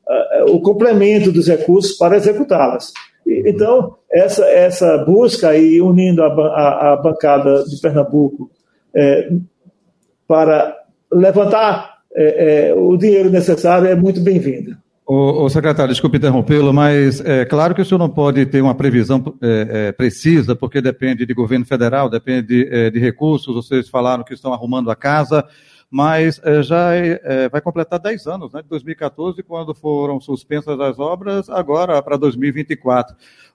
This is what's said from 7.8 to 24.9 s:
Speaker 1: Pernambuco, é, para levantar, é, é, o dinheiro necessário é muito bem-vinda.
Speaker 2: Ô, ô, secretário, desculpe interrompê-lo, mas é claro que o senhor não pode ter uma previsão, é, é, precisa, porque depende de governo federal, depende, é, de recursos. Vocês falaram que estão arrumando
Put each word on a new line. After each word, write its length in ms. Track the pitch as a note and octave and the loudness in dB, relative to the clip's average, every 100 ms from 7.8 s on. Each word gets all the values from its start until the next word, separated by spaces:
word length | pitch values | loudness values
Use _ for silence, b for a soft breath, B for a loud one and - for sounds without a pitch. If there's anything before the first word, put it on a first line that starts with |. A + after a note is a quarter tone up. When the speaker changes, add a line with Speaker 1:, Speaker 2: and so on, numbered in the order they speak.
Speaker 1:
Pernambuco, 680 | E3 D3 C#3 D3 C#3 - B2 _ _ _ _ | -2 0 0 0 0 -2 -16 _ _ _ _
é, 360 | - C#3 C#3 - F3 F3+ _ _ _ _ _ _ _ - | 0 2 2 0 -4 -6 _ _ _ _ _ _ _ -2
para 500 | D#3+ D#3 D3+ - - - _ - | 2 4 2 0 -6 -20 _ -4
levantar, 840 | F3 F#3+ F#3+ F#3+ G#3+ A3 F3+ - _ _ | 2 2 4 2 2 0 -2 -8 _ _
é, 560 | - D3+ D3+ D#3 D3+ D3+ | 0 0 2 2 2 2
é, 40 | |
o 220 | F3 F#3 F3+ | 2 2 2
dinheiro 340 | G#3+ G3 F#3 | 4 4 4
necessário 560 | F3+ F3 D#3+ F3 F3+ F#3 | 2 2 0 2 2 2
é 80 | |
muito 260 | F3+ F#3+ F#3 | 2 0 0
bem-vinda. 560 | F3 F#3 C#3 C3 - - _ _ - | 0 0 -2 -6 -10 -16 _ _ -2
Speaker 2:
Ô, 380 | C3+ C#3 D3 | 0 2 0
ô, 40 | C#3 | 0
secretário, 440 | D#3 D3+ D3+ C3+ | 0 0 0 -2
desculpe 240 | B2 D#3+ B2+ | -2 -2 0
interrompê-lo, 580 | C#3 B2+ A2+ D3 C#3 | 0 0 2 2 2
mas 460 | C#3 D3 C#3+ C#3 C#3 | 2 2 2 2 0
é 240 | D#3+ C3 | -2 -2
claro 320 | B2 D3 E3 F3 | 0 0 0 0
que 40 | |
o 40 | |
senhor 140 | F3+ F3+ | -2 0
não 120 | E3 | -2
pode 340 | D3 C#3+ C#3 C3+ | 0 0 2 0
ter 140 | C#3 | 2
uma 140 | C3+ | 0
previsão, 480 | B2+ C#3 A#2+ A2+ C3 C3 - | 0 0 0 0 -2 -4 -6
é, 280 | A#2 A2 A2 | -2 -2 -2
é, 220 | A2 G#2 | -4 -4
precisa, 640 | - B2+ - D#3+ E3 A#2+ A#2+ | -2 -4 -2 0 2 0 -4
porque 240 | B2 C#3+ | -4 -4
depende 440 | B2+ B2+ C3 A#2+ | -4 -2 -4 -4
de 80 | A#2+ | -4
governo 320 | B2 A2+ B2+ | -4 -2 -2
federal, 460 | A#2+ C3 A#2 C3+ C3+ | -2 -2 -2 0 -2
depende, 580 | A2+ - B2+ G#2+ B2 C3+ | -4 -4 -6 -2 0 0
é, 220 | B2 A2+ | 0 -2
de 80 | A2+ | 0
recursos. 560 | B2 A2+ D3+ D3 - | -2 -2 -2 -2 -4
Vocês 340 | A#2+ A#2 C3+ A#2 | -8 -4 -4 -2
falaram 360 | C3 B2 B2+ | -2 -2 -2
que 100 | A#2 | -6
estão 180 | B2 C3+ | -12 -10
arrumando 380 | A#2+ A#2+ B2+ A#2 | -8 -6 -6 -4